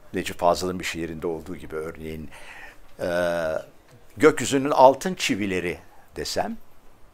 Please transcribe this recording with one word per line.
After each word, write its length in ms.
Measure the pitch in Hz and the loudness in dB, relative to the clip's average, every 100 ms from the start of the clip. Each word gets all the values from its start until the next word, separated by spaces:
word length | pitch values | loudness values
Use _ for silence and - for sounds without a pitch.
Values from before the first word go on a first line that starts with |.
| - | -6
Necip 240 | 95 85 - | -4 -4 2
Fazıl'ın 420 | 87 85 90 90 | 2 4 0 -4
bir 40 | |
şiirinde 420 | - 82 82 80 87 | -6 -6 -6 -4 -4
olduğu 300 | 80 87 82 | -4 -8 -12
gibi 200 | - 78 | -8 -8
örneğin, 540 | 82 80 78 80 78 - - - - - - - | -8 -10 -10 -10 -12 -14 -16 -16 -18 -18 -16 -6
e, 80 | 90 87 87 85 80 78 - - - - - 101 | -2 0 2 0 -2 -4 -6 -20 -20 -20 -12 4
gökyüzünün 540 | 151 - 110 135 143 | 6 6 0 0 4
altın 440 | - 131 131 185 | 10 10 8 0
çivileri 640 | 180 - 101 101 92 87 73 - - - 76 | -2 -2 0 0 0 -2 -6 -12 -20 -14 -8
desem 400 | - 92 - 233 - - - - - | -4 -2 -2 -4 -12 -18 -20 -20 -20